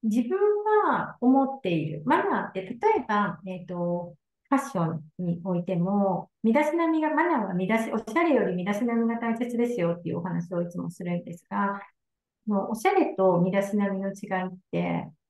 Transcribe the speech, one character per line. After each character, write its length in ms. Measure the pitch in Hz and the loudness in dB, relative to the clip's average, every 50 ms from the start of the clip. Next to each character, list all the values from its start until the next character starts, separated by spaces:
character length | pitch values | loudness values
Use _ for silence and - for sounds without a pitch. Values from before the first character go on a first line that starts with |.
| - | 0
自 200 | 220 208 247 233 | 0 0 0 0
分 60 | 233 370 392 415 415 415 415 415 427 427 427 381 | 0 0 2 2 2 2 2 0 2 2 2 4
が 320 | 330 - - - - - _ | 2 0 0 -2 -6 -8 _
思 360 | - 254 269 269 269 262 - - | 4 4 6 6 4 2 -2 -4
っ 40 | |
て 80 | - 185 | -2 -2
い 200 | 170 160 147 156 | 0 0 -2 -2
る、 120 | 151 151 - | -6 -6 0
マ 180 | 240 294 381 392 | 2 2 2 2
ナ 160 | 392 285 208 | 0 0 -2
ー 20 | 185 180 | -2 -4
っ 20 | |
て、 100 | - 190 | -8 -8
例 120 | 185 185 - | -8 -8 -10
え 320 | - - 427 440 349 247 - | 0 2 4 4 4 2 0
ば、 320 | 214 208 202 180 170 - - | 0 0 2 0 -4 -8 -10
え 180 | 185 185 180 - | -12 -12 -12 -10
っ 20 | |
と、 500 | - 180 180 175 175 175 175 175 175 - _ _ _ _ _ _ _ | -8 -6 -4 -2 -2 -2 -2 -4 -8 -14 _ _ _ _ _ _ _
フ 60 | 277 | 0
ァ 20 | 262 | 0
ッ 120 | 269 - | 0 -2
シ 60 | - 175 | -2 -2
ョ 160 | 170 160 165 | -2 -2 -2
ン 80 | 156 - - _ - | -6 -10 -12 _ -6
に 200 | 180 170 170 170 - | -2 -2 -2 -2 -2
お 100 | 190 180 | -2 -2
い 80 | 175 175 | -2 -2
て 120 | - 190 | -2 0
も、 540 | 170 175 185 202 202 202 196 - - - _ _ _ - | 0 2 2 2 2 2 2 0 -2 -4 _ _ _ 0
身 80 | 220 226 | 2 4
だ 160 | 294 302 302 | 4 2 2
し 60 | 311 | 2
な 120 | 339 339 330 | 0 2 2
み 140 | 320 311 | 2 2
が、 80 | 311 294 294 | 2 2 2
マ 160 | 294 330 349 | 2 2 2
ナ 160 | 330 254 202 | 2 0 0
ー 20 | 190 | 0
は 60 | 180 | -2
身 140 | 180 185 180 | -2 0 2
だ 180 | 220 226 226 | 0 0 0
し-、 60 | - - | 0 -4
お 60 | 214 | -4
し 40 | - - 214 330 | -4 -2 0 2
ゃ 60 | 339 | 2
れ 100 | 339 285 | 4 4
よ 120 | 226 196 | 4 2
り 100 | 185 180 | 2 0
身 100 | 180 180 | -2 -2
だ 80 | 196 202 | -2 -2
し 100 | 202 247 | 0 0
な 120 | 233 233 | 0 0
み 120 | 233 226 226 | 2 0 0
が 120 | 233 233 | 0 -2
大 180 | 233 233 226 - | -2 -2 -2 -2
切 180 | 247 240 240 | -2 -4 0
で 120 | 226 240 240 | 0 0 0
す 120 | 240 190 | 0 0
よ 160 | 175 170 170 170 | 0 0 -2 -2
っ 40 | |
て 80 | - 170 | -4 -6
い 40 | 170 | -6
う 40 | 170 | -4
お 60 | 170 | -4
話 300 | 185 170 170 175 - 185 | -4 -4 -4 -4 -4 -4
を 80 | 175 | -4
い 60 | 175 175 | -4 -4
つ 80 | 175 180 | -6 -8
も 120 | 175 170 | -8 -8
す 140 | 175 - 185 | -8 -8 -6
る 140 | 175 175 175 | -4 -4 -4
ん 60 | - | -6
で 140 | 175 175 - | -8 -14 -16
す 80 | _ _ | _ _
が、 320 | 196 202 202 196 196 202 - - _ _ _ _ _ _ _ _ _ _ _ 214 | -4 -2 -2 -2 -2 -6 -10 -16 _ _ _ _ _ _ _ _ _ _ _ -2
も 200 | 208 196 196 - | 0 0 0 -2
う 40 | |
お 40 | 220 | -6
し 100 | - - 370 | 0 0 2
ゃ 40 | |
れ 220 | 392 381 294 - - | 4 4 2 2 2
と 240 | - 190 190 175 170 | 4 4 4 6 6
身 120 | 175 185 | 4 4
だ 100 | 185 196 | 2 0
し 160 | 202 - - 208 | 0 2 0 0
な 120 | 202 196 | 0 0
み 100 | 190 190 | 0 -2
の 100 | 196 196 | -4 -6
違 20 | |
い 360 | 190 - - 202 196 185 185 185 | -6 -8 -8 -4 -4 -2 -2 -4
っ 100 | 180 185 _ _ | -8 -12 _ _
て 360 | - 170 175 175 170 170 - - - _ _ _ | -2 -2 -2 0 -2 -4 -4 -8 -14 _ _ _